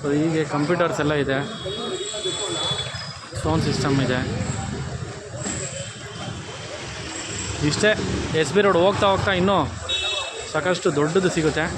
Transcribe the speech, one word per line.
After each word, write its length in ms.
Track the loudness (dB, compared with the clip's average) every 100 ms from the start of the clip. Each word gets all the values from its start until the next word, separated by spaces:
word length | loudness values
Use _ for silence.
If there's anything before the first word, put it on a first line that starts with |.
so 80 | 2
ಹೀಗೆ 320 | 2 2 2
ಕಂಪ್ಯೂಟರ್ಸ್ 560 | 0 0 2 4 2 2
ಎಲ್ಲ 120 | 2
ಇದೆ. 360 | 2 2 0 -2 -6 -6 -6 -6 -6 -6 -4 -4 -4 -4 -4 -2 -2 -4 -6 -10 -12 -10 -4
ಸೌಂಡ್ 220 | 0 2
ಸಿಸ್ಟಮ್ 380 | 2 0 2 2
ಇದೆ. 420 | 2 0 -2 -2 -4 -4 -6 -6 -6 -8 -8 -10 -10 -8 -6 -6 -6 -8 -10 -10 -12 -10 -8 -8 -10 -10 -10 -10 -10 -10 -10 -10 -8 -6 -6 0 0
ಇಷ್ಟೇ, 280 | 4 4 4 0 -2 0 0
ಎಸ್ 140 | 4
ಬಿ 80 | 4
ರೋಡ್ 160 | 6 6
ಹೋಗ್ತಾ 300 | 6 6 4
ಹೋಗ್ತಾ 260 | 4 2
ಇನ್ನೂ 400 | 4 4 4 2 -4 -6 -4 -2 -4 -6 -8 -4
ಸಾಕಷ್ಟು 420 | -2 0 2 2
ದೊಡ್ಡದು 360 | 4 4 4 4
ಸಿಗುತ್ತೆ. 360 | 4 2 2 -2